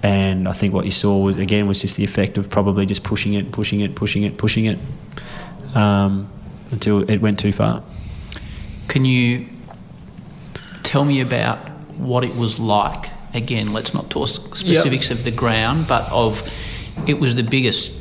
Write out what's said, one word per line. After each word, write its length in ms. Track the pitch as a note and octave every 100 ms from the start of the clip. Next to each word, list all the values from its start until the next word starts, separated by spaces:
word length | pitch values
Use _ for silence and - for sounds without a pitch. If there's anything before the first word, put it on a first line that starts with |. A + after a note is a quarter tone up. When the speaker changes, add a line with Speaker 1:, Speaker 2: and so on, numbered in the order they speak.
Speaker 1:
and 420 | G#2 G2 G2 F#2+ F#2
I 60 |
think 220 | F#2 G2+
what 100 | F#2+
you 60 | G2
saw 260 | G2 G2+ G2
was, 200 | G2 F#2+
again, 280 | F#2+ G#2 G2+
was 140 | F#2+
just 160 | G2 -
the 80 |
effect 320 | G2+ - G2 -
of 140 | G2
probably 340 | - G2+ C#3
just 180 | G2 G2
pushing 280 | - G#2+ G2+
it, 200 | G2+ F#2+
pushing 280 | - G2+ G#2
it, 140 | G#2
pushing 280 | - G#2 G#2
it, 140 | G#2 -
pushing 300 | G#2+ A2+ A2
it, 120 | - - - - - - - - - -
um, 540 | B2+ G#2 G2+ G2 G2 G2+ - - - -
until 380 | A2 G#2+ G#2 F#2+
it 100 | G#2
went 160 | G#2+ G2
too 140 | G#2
far. 300 | F#2+ G#2 - - - - - - - - - - - -
Speaker 2:
Can 180 | - C3
you 400 | B2+ A#2+ B2 - - - - - - - - - - - - - -
tell 240 | - C#3 C#3+
me 140 | C#3
about 380 | B2 A#2+ A2+ A2+ - - - -
what 260 | B2+ B2
it 140 | B2 A#2+
was 220 | A#2 A2
like? 500 | A2+ G#2 G2+ - - - -
Again, 400 | B2 A2+ A#2 G#2+
let's 220 | G#2+ A2
not 160 | - -
talk 180 | - C#3+
s-, 100 | -
Speaker 1:
Yep. 120 | - -
Speaker 2:
specifics 540 | F#3+ E3 D#3 B2+ -
of 140 | A#2
the 60 | A#2+
ground, 560 | A#2 A#2+ A2+ A2+ D3 D#3+
but 180 | B2 -
of, 360 | A2+ A2+ G#2 - - - - - - -
it 120 | C#3+
was 160 | C3+
the 80 | A#2+
biggest 480 | A#2+ C3+ A#2+ G2 - -